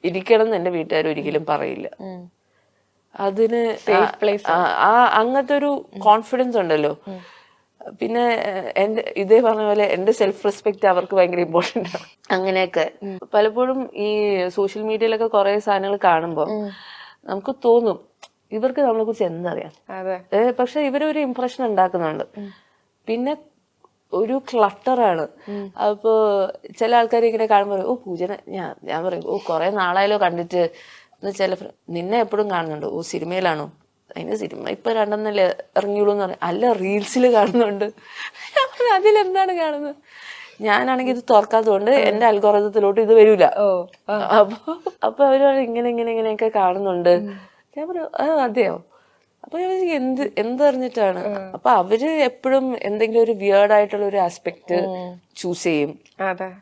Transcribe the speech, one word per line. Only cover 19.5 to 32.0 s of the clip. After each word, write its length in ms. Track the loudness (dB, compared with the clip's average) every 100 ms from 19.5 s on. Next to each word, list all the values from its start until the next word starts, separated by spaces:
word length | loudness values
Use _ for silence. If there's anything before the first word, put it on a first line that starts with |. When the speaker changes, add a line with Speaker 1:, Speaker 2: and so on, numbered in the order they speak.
| -8 -10 _ -16
Speaker 2:
അതെ. 300 | -10 -8 -8 -2
Speaker 1:
ഏ, 180 | 0 2
പക്ഷെ 300 | 0 -2 -2
ഇവരൊരു 380 | -2 -2 -2 -2
ഇംപ്രഷൻ 460 | -4 -4 -6 -4
ഉണ്ടാക്കുന്നുണ്ട്. 600 | -2 0 0 0 -4 -4 -10 -12
Speaker 2:
ഉം. 120 | -18 -18 _ _ _ _ -6
Speaker 1:
പിന്നെ 300 | -4 -4 -6 _ _ _ _ _ _ _
ഒരു 300 | -4 -2 -4 -4
ക്ലട്ടറാണ്. 720 | 0 0 -2 -4 0 0 0 -6 -12 -14
Speaker 2:
ഉം. 300 | -12 -12 -4
Speaker 1:
അപ്പൊ 680 | -4 -2 0 2 2 0 -2 -6 -20 -6
ചില 180 | 2 2
ആൾക്കാർ 280 | 2 2
ഇങ്ങനെ 220 | 0 0 2
കാണുമ്പോ 300 | 2 2 -4
പറയും, 120 | -4
"ഓ, 60 |
പൂജനെ", 440 | -6 -6 -6 -6 -8 -12
ഞാൻ, 260 | -10 -10 -12
ഞാൻ 200 | -8 -6
പറയും, 180 | -4 -6 -6
"ഓ, 100 | -6
കുറേ 340 | -4 -2 -2
നാളായല്ലോ 500 | -2 0 0 0 2
കണ്ടിട്ട്." 360 | 0 -2 -4 -2
എന്ന് 760 | -2 -4 -20 -20 _ _ -12
ചില 220 | -4 -4
ഫ്ര-, 180 | -4 -10 _ -10
"നിന്നെ 280 | -8